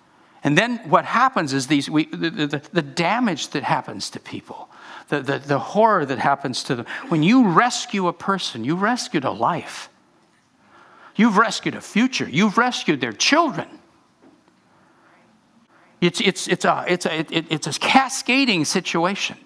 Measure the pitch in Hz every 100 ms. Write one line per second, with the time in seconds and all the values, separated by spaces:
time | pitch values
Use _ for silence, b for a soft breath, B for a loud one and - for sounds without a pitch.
0 | b b b b 143 151 233 240 147 170
1 | 147 220 254 214 151 135 127 143 139 151
2 | 156 185 170 - 147 147 - 175 143 135
3 | 175 226 240 156 - 147 131 147 - 101
4 | - - - - - - - B B B
5 | B 151 139 135 139 139 - 202 220 196
6 | 143 123 147 139 135 120 - 123 113 B
7 | B 147 160 262 214 165 240 - - 202
8 | 180 - - 196 - 117 113 175 202 247
9 | - 160 127 98 123 165 - - - _
10 | _ _ _ _ _ _ B B B B
11 | B - 233 196 220 - 165 113 - 202
12 | 254 - 123 139 208 202 247 - - 143
13 | 120 104 - 311 330 156 - - _ _
14 | _ _ _ _ _ _ _ b b b
15 | b b b _ _ _ - b b b
16 | 175 - 196 - - 180 185 143 - 180
17 | 180 160 160 165 160 156 160 - - 262
18 | 262 - - 262 262 185 143 190 - 170
19 | 175 202 - -